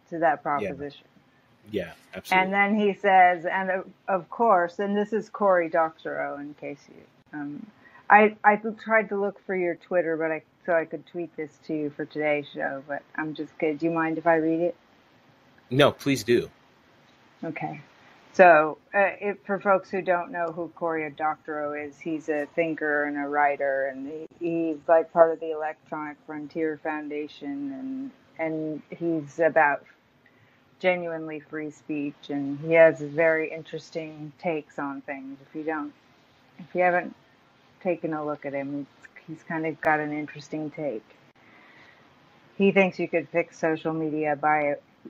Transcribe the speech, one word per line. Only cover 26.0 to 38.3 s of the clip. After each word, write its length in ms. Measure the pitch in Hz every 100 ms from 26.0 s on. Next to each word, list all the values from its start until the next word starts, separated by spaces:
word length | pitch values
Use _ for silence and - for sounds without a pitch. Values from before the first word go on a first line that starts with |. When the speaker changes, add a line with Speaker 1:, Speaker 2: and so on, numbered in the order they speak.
| 151 143 -
Speaker 1:
Frontier 540 | 151 147 165 156 151
Foundation, 1300 | 160 151 151 147 151 - 143 139 139 135 131 131 135 - _ -
and, 420 | 160 156 156 147 -
and 80 | 180
he's 420 | 170 160 143 -
about 460 | 165 151 147 139 - _ _ _ _ _ _ _ _ _
genuinely 600 | 185 180 170 160 156 156
free 300 | 147 156 151
speech, 600 | - - 151 143 - -
and 300 | 143 139 143
he 120 | 160
has 260 | 165 165 143
very 520 | 147 143 165 160 160
interesting 800 | 160 156 160 - 165 156 156 151 -
takes 400 | 185 156 147 -
on 200 | 143 139
things. 360 | 135 139 135 139 139
If 80 | 156
you 60 |
don't, 320 | 151 156 147 - _ _ _ _ _ -
if 80 | 175
you 80 | 175
haven't 340 | 180 175 - - _ _ _ _ _ _
taken 320 | 190 165 165 156
a 100 |
look 220 | 151